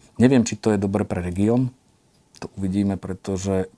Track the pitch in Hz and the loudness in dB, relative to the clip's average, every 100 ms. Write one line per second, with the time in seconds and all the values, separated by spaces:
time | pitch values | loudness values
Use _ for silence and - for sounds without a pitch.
0 | - - 123 135 110 110 113 104 98 101 | -10 2 4 4 2 0 0 0 0 0
1 | 101 92 90 90 104 120 127 - _ _ | -2 -4 -4 0 2 2 0 -6 _ _
2 | _ _ _ - - - 95 98 98 95 | _ _ _ -18 -14 -6 -2 0 0 -2
3 | 95 92 - 92 98 92 92 | -6 -10 -6 -4 -2 -2 -4